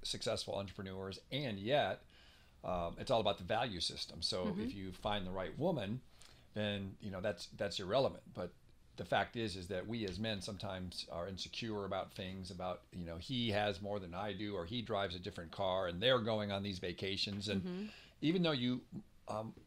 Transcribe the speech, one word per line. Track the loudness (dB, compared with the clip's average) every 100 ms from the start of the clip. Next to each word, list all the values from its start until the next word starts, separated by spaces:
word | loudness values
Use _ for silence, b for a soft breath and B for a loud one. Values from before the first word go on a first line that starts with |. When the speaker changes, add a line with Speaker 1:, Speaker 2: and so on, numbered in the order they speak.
Speaker 1:
successful | -4 -2 0 0 0 -2
entrepreneurs. | -2 -4 -6 -4 -4 -6 -4
And | -2 -2 0
yet, | 4 4 4 0 -8 B B B B B
um, | -2 0 0 -2
it's | 2
all | 4
about | 4 2
the | 0
value | 2 2 0
system. | -2 -2 -6 -2
So | 0 2 2
Speaker 2:
Mm-hmm. | 0
Speaker 1:
if | -2 -4
you | -8
find | -4 0 0 0
the |
right | -2 -2 0
woman, | 2 2 0 -2 -6 B B B B
then, | 0 0 0 -4 -6
you | -6
know, | -2
that's, | -2 -2 -8 -2
that's | -2 0
irrelevant. | 4 4 4 0 -10
But | -6 -6 -8 -20 -20 -16 -10
the | 2
fact | 4 4 0
is, | -2 -2
is | -2
that | -2 -2
we | -2 -2
as | -2
men | -2 -2
sometimes | -4 -6 -4 -4 -4 -6 -6
are | -4 -4
insecure | -4 -6 -4 -2 -2 0
about | -2 -2
things, | -4 -6 -6 -6
about, | -4 -2 -4 -6
you | -6 -4
know, | -6
he | -2 0 2
has | 4 2 2
more | -2 -2
than | -2
I | -4 -2
do, | -2 -2 -2
or | -2
he | -2
drives | 0 2 2 0
a |
different | -6 -6 -8
car, | 0 4 4 2
and | 4
they're | 6 6
going | 6 2 2
on | 0
these | 0 -2
vacations. | -2 -2 0 0 0 -2 2
And | 2
Speaker 2:
Mm-hmm. | 2 -2 -6 B B 0
Speaker 1:
even | 2 4
though | 4
you, | 4 2 0 -2 -12 -12 -16 -4
um, | -4 -4 -10